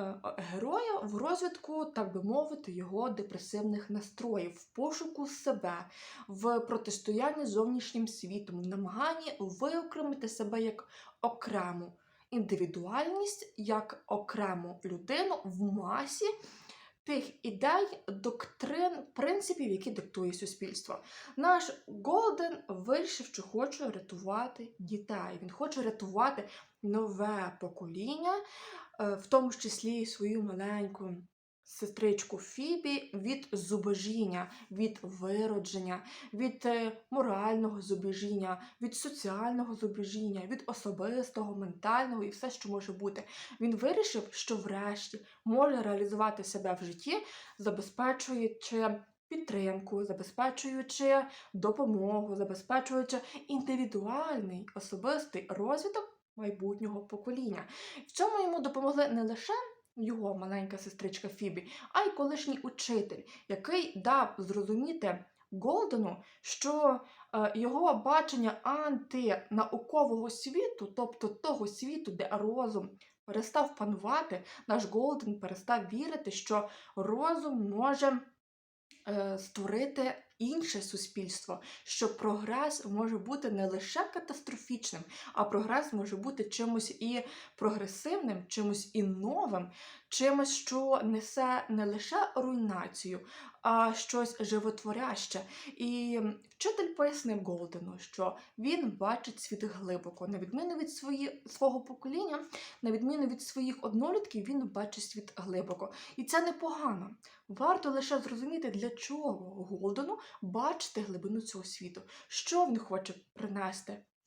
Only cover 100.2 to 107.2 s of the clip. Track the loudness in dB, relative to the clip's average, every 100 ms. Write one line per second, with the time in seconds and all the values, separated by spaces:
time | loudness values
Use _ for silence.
100.2 | -6 -4 -4 -2 -2 -2 -4 -4 -4 -2
101.2 | -2 -6 -10 4 4 4 -4 -10 -4 -2
102.2 | 0 -2 -6 -12 -14 -4 0 2 2 2
103.2 | 2 0 -6 -2 -2 -2 0 2 4 2
104.2 | 0 -4 -2 0 -2 -2 -4 -6 -8 -8
105.2 | -10 -8 -4 -2 -2 -4 -6 -10 -12 -8
106.2 | 2 4 4 0 -2 0 0 0 -6 -12